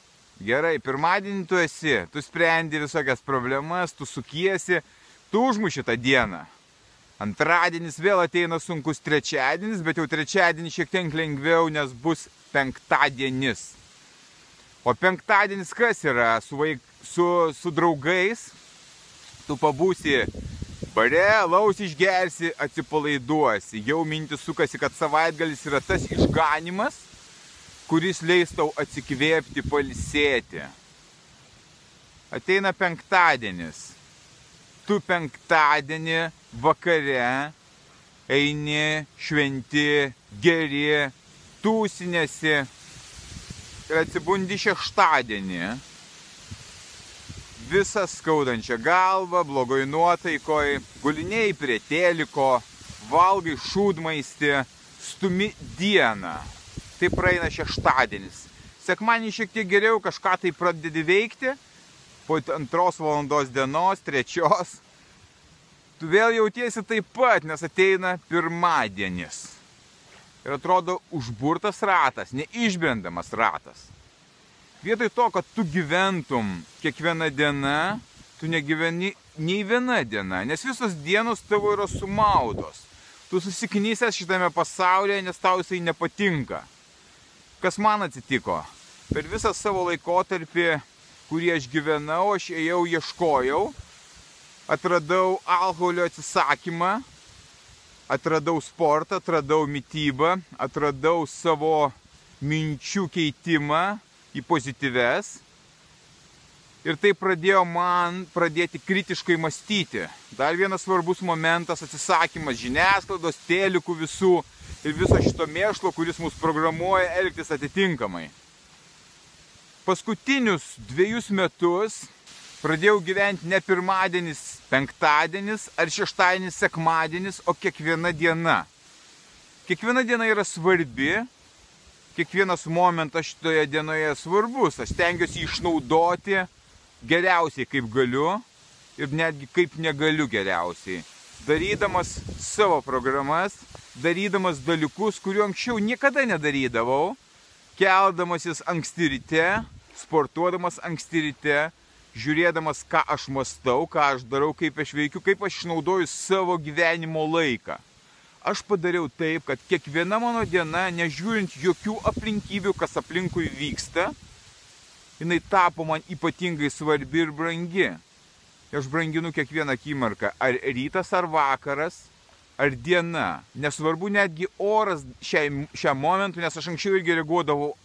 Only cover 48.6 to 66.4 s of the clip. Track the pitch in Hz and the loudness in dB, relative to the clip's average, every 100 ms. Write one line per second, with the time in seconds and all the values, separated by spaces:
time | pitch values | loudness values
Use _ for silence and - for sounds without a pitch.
48.6 | 107 117 127 175 185 190 185 175 156 139 | -4 -4 2 4 4 2 0 -2 0 -2
49.6 | 123 135 135 151 175 170 180 151 - 151 | 0 0 0 2 2 2 0 -4 0 0
50.6 | 143 139 - - 135 156 175 220 214 156 | 0 -2 -6 -4 -2 -2 -4 -2 -2 -2
51.6 | 143 113 - 156 180 170 151 147 135 123 | -2 -2 -2 2 2 2 -2 0 2 2
52.6 | - - - - 107 151 185 196 165 135 | 0 -16 -20 -18 0 4 4 4 0 -6
53.6 | - 190 202 160 160 156 131 - 147 143 | -4 0 0 0 -4 -6 -8 -2 2 2
54.6 | 127 - - - - - 190 180 208 - | 0 -10 -20 -18 -18 -4 -2 0 -2 -4
55.6 | - 113 196 190 123 104 90 76 73 - | -14 -2 2 4 4 2 -6 -10 -12 -16
56.6 | - - - - 180 180 180 180 165 156 | -16 -16 -16 0 0 2 2 2 0 -4
57.6 | 151 - 160 131 117 101 95 - - - | -6 0 2 4 2 0 -10 -16 -20 -20
58.6 | - - - 180 220 226 220 214 220 226 | -20 -10 -4 0 2 2 0 -6 -6 -4
59.6 | 190 202 220 226 185 - 190 185 180 151 | 0 4 4 2 0 -2 0 0 0 0
60.6 | 175 165 160 156 156 190 233 - 262 269 | 0 0 -4 -2 2 2 2 -4 -6 -6
61.6 | _ - - - - - - 156 - 151 | _ -20 -20 -20 -20 -14 -4 -2 -2 -6
62.6 | 135 170 180 - 156 147 143 147 135 127 | -2 0 2 0 0 0 0 0 0 0
63.6 | 135 151 185 190 - 139 120 170 160 180 | 0 0 0 0 -2 -2 -2 2 2 2
64.6 | 175 - _ - - - - _ _ _ | -4 -12 _ -20 -20 -20 -20 _ _ _
65.6 | _ _ _ - 160 190 226 226 | _ _ _ -12 2 4 6 4